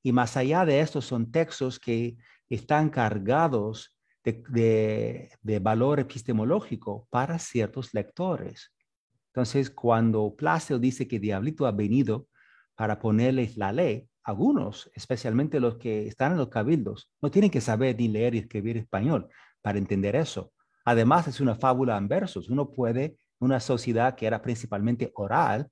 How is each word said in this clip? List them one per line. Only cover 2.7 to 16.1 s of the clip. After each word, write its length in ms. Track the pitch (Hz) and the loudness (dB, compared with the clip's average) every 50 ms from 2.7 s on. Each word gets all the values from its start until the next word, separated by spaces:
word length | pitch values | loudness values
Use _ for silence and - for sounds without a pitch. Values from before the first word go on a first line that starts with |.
| 151 151 156 151 | 2 2 2 2
cargados 1040 | 147 135 117 107 104 104 95 107 127 151 165 160 131 110 101 107 113 113 - - _ _ _ _ _ _ _ | 2 0 0 0 0 -2 -2 0 2 2 2 2 0 -2 -2 -4 -6 -8 -14 -20 _ _ _ _ _ _ _
de, 200 | 120 113 117 120 - | -4 -4 -4 -10 -2
de, 800 | 127 117 113 113 110 110 110 107 107 110 110 113 - 127 - - - _ | 0 2 4 4 4 4 2 2 0 -2 -2 -4 -6 -8 -14 -18 -20 _
de 180 | - 107 107 101 | -4 -2 -2 0
valor 400 | 95 110 110 113 123 139 147 139 | 2 2 2 4 2 2 2 2
epistemológico 1080 | 127 - - 117 - - 120 107 107 123 170 214 - - 120 - - 107 101 110 - _ | 0 -2 -6 -10 -4 -2 0 0 2 2 0 0 0 -4 -10 -8 -8 -10 -10 -10 -10 _
para 260 | - 123 131 147 170 | -2 -2 -2 -2 -4
ciertos 560 | 165 - - - 120 107 101 - 135 127 - - | -6 -8 -4 -2 -2 -2 -2 -4 -10 -10 -4 -4
lectores. 800 | 208 196 - _ - 180 185 165 - - - 117 - - _ _ _ _ _ _ _ _ _ _ _ _ _ _ | -4 -4 -4 _ -6 -4 -4 -4 -4 -6 -12 -14 -16 -20 _ _ _ _ _ _ _ _ _ _ _ _ _ _
Entonces, 360 | 127 123 110 - 139 135 135 | -4 -4 0 0 -2 -2 -2
cuando 640 | - - - 120 117 113 113 113 110 107 107 104 - | -6 -2 2 4 4 4 4 4 2 2 0 -2 -4
Plácido 440 | - 147 160 165 160 - - 147 120 | -2 -2 0 0 0 -2 -2 -2 0
dice 280 | 120 131 123 - 131 | 0 0 -2 -2 -6
que 120 | - 123 104 | -4 -4 -4
Diablito 480 | 98 107 101 95 107 151 156 - 143 | -2 -2 -2 -2 -2 -4 -2 -2 -2
ha 40 | 120 | 0
venido 560 | 104 101 104 101 113 139 135 110 107 123 - _ _ _ _ _ _ _ _ _ _ | 0 0 0 2 2 2 2 2 -2 -4 -6 _ _ _ _ _ _ _ _ _ _
para 220 | - 107 107 104 | -4 -4 -4 -2
ponerles 600 | - - 110 107 110 120 131 131 131 120 107 - | -2 0 2 2 4 4 2 2 0 -2 -4 -4
la 140 | 110 101 98 | -4 -4 -2
ley, 360 | 104 147 180 139 107 127 - _ _ _ _ | 0 0 0 0 -2 -4 -8 _ _ _ _
algunos, 680 | - 101 98 - 269 294 247 120 101 98 - - - _ | -8 -4 0 2 2 2 2 -2 -4 -8 -12 -20 -18 _
especialmente 640 | 110 - - 127 113 - 120 110 123 147 151 160 143 | -18 -6 -6 -6 -4 -2 0 0 0 0 0 0 0
los 180 | 123 117 113 | 0 0 -2
que 300 | 117 - 120 107 107 104 | -2 -6 -4 -4 -4 -4
están 240 | 107 | -6